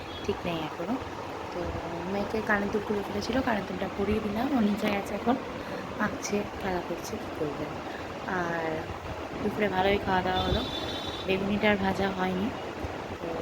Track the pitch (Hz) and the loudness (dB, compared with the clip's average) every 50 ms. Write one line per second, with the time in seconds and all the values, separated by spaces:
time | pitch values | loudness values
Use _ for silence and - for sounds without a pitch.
0 | - - - - - - 196 - - 180 170 160 156 151 - - 170 185 254 269 | -10 -10 -8 -6 -2 -2 -2 -2 -2 -2 -2 -2 -2 -4 -4 -6 -2 -2 -2 -2
1 | - - - - 160 - - - - - - 180 170 165 - - - 170 170 170 | -2 -6 -8 -8 -8 -6 -6 -6 -6 -6 -4 -4 -4 -4 -4 -4 -4 -4 -4 -4
2 | 170 180 196 202 202 202 - 220 208 - 214 202 202 202 196 208 208 - 214 202 | -4 -2 0 0 0 0 0 0 4 4 4 4 4 2 2 0 0 2 0 0
3 | 196 - - 208 202 - 226 262 262 247 226 202 185 - 185 180 196 185 - - | 0 0 -2 -2 -2 0 0 2 2 2 2 0 0 -2 -2 -2 -2 -2 0 0
4 | 202 196 214 214 208 208 202 220 254 285 294 247 214 202 202 - - 208 202 202 | 2 2 2 2 2 0 0 0 2 2 4 4 6 6 4 4 2 2 2 0
5 | 196 - 208 202 - 240 262 - - - - - - - - - - - - - | 0 -2 -4 -2 2 2 2 2 0 -4 -6 -6 -6 -6 -6 -6 -6 -6 -2 0
6 | - - - - - - 202 202 202 - - - - 196 185 175 - - 175 165 | 0 0 0 -2 -2 0 0 0 0 -2 -4 -4 -2 0 0 0 0 -2 -4 -4
7 | - - - - - - - - 160 147 143 151 147 147 - - - - - - | -4 -4 -6 -6 -6 -6 -4 -2 -2 -2 -2 -2 -4 -4 -4 -6 -6 -6 -6 -6
8 | - - - - - - 196 180 175 170 170 165 165 160 160 160 170 - - - | -6 -6 -6 -6 -4 -2 0 0 0 0 0 0 0 0 -2 -2 -2 -4 -6 -6
9 | - - - - - - - - - 208 196 - 214 202 185 185 185 196 202 202 | -6 -6 -6 -6 -6 -6 -6 -2 -2 -2 2 2 2 2 4 4 6 6 6 4
10 | - 202 190 185 180 185 185 185 185 185 185 214 254 269 - - - - - - | 4 4 2 4 4 4 2 2 4 4 4 2 2 0 -2 -4 -4 -4 -4 -4
11 | - - - - - 185 190 190 196 196 208 202 214 214 208 196 196 190 190 - | -4 -4 -6 -4 0 2 2 2 4 2 2 4 6 6 6 6 4 2 2 2
12 | 196 196 190 185 185 185 185 185 196 262 - - - - - - - - - - | 2 2 2 2 0 2 2 2 0 0 -2 -4 -6 -6 -6 -6 -6 -6 -6 -6
13 | - - - - - 170 165 165 | -6 -6 -6 -6 -4 -4 -4 -4